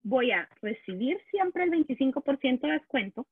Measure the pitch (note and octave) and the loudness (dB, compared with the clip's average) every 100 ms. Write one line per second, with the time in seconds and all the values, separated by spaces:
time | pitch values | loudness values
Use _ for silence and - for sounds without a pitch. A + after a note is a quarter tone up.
0 | G3+ B3+ B3 F#3 D#3+ _ G#3 G#3+ - F#3 | 0 2 2 0 -4 _ -8 -8 -8 -4
1 | B3 G4 - G4+ F#4 F4 F4+ E4 D#4 B3+ | -2 -2 -4 -2 0 0 2 2 0 2
2 | C4+ C#4+ C#4+ C#4 C4 B3+ D4+ D#4 _ B3+ | 2 2 -2 0 0 0 0 -2 _ -4
3 | G3+ - C#4 | -4 -8 -14